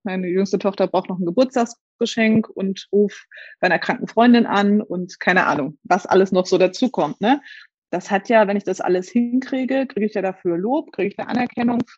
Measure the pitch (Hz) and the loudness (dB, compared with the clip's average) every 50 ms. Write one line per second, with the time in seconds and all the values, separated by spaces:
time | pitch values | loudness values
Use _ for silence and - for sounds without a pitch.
0 | - 208 185 185 185 175 175 185 196 196 - 185 - 202 190 - 285 - - 185 | -10 -6 -6 -4 -4 -2 0 0 0 0 -2 -2 -2 -2 -2 0 -2 0 0 -2
1 | 185 - 185 175 185 170 180 254 262 262 - 247 233 233 - _ _ _ _ - | -2 -2 -6 -4 -4 -2 0 0 0 0 0 -2 -2 -2 -6 _ _ _ _ -6
2 | 233 220 - 233 220 220 220 220 220 - - - 190 190 190 - - - - 202 | -6 -4 -2 0 2 2 2 2 0 -2 -6 -6 -6 -6 -6 -8 -8 -2 0 2
3 | 208 202 - - - _ - - - - - - - 180 170 165 - - 180 - | 2 2 -2 -8 -20 _ -20 -20 -20 -20 -8 -2 0 0 0 0 0 -2 -4 -4
4 | - - - 220 233 240 240 240 226 - - 202 202 202 208 208 - - 175 180 | -6 -4 2 4 6 6 6 6 4 4 2 2 2 2 2 2 0 -2 -6 -8
5 | 180 180 - - - 180 180 185 170 - 147 151 135 147 151 - - - 175 196 | -8 -8 -10 -6 -2 0 2 2 2 2 0 0 -2 -6 -8 -8 -2 0 0 0
6 | - - - 185 196 190 190 185 180 - 190 165 185 185 185 - 254 240 - 196 | 0 2 2 2 4 4 2 0 0 2 2 2 2 2 0 0 -2 -2 0 -2
7 | 156 147 151 - 185 226 277 294 - - - - - _ _ _ _ - - 180 | -4 -4 -4 -2 0 0 0 0 -2 -10 -20 -20 -20 _ _ _ _ -8 -8 -6
8 | - - 208 190 190 - 240 220 214 190 202 202 - 185 190 - - 180 180 180 | -4 -2 -2 -2 0 2 4 4 4 4 2 -2 -2 -4 -6 -4 -2 -2 0 -2
9 | 185 - - 240 240 240 240 262 262 - 277 262 262 247 269 269 269 269 - 202 | -2 -2 -2 -2 -2 0 0 -2 -2 -2 -4 -4 -4 -2 -2 -2 -2 -4 -4 -4
10 | 214 208 - 202 185 190 190 - - 180 170 170 185 226 262 311 - - - - | -4 -2 -2 -2 -4 -4 -4 -4 -4 -4 -2 -2 -2 -2 -2 -2 -4 -6 -6 -4
11 | 180 202 - - 196 - 214 247 247 240 - 240 240 240 240 240 247 - - | -4 -4 -4 -6 -8 -4 -4 -2 -2 -4 -4 -2 -2 0 0 -2 -4 -6 -8